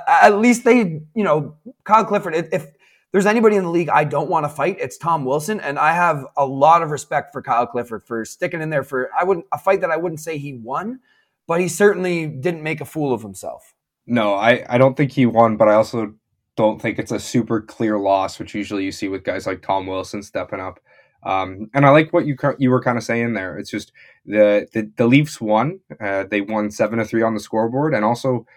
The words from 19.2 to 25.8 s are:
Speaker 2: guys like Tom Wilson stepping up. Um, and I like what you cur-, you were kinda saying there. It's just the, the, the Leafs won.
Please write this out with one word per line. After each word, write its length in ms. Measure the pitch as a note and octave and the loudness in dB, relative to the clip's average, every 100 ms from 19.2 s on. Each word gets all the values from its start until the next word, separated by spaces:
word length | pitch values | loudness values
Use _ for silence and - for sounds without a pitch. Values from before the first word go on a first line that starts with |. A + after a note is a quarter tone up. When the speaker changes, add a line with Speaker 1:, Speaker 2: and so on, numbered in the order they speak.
Speaker 2:
guys 240 | G2 F#2+ G2 | -6 -6 -6
like 140 | F#2 | -8
Tom 260 | - F#2+ F#2 | -4 -4 -4
Wilson 360 | F#2+ F#2 G#2 | -8 -8 -12
stepping 360 | G2 F#2+ F2+ G2 | -10 -10 -8 -10
up. 200 | F#2 F#2 _ _ _ _ | -10 -14 _ _ _ _
Um, 460 | G2 F#2+ F#2 F#2+ G#2+ | -6 -4 -4 -8 -6
and 120 | C#3 C#3+ | 2 6
I 40 | |
like 220 | D3 D#3 | 6 4
what 140 | E3+ D3 | 0 -2
you 100 | C3 | -2
cur-, 220 | C#3+ - | -4 0
you 100 | B2+ | 2
were 120 | B2+ | 2
kinda 200 | B2+ A#2+ | 2 -2
saying 320 | A2+ A#2 A#2+ | -2 -2 -2
there. 240 | G#2+ F#2 F#2 | -4 -6 -10
It's 120 | G2+ | -8
just 240 | G#2 - _ - _ - | -10 -10 _ -20 _ -2
the, 420 | G#2 G#2 G#2 G2 | 4 4 4 0
the, 180 | A2+ G#2+ - | -4 -6 0
the 100 | A#2 | 4
Leafs 320 | C3+ D3+ - | 4 4 -2
won. 400 | G#2+ G#2+ C3+ F#3+ | 0 0 0 -6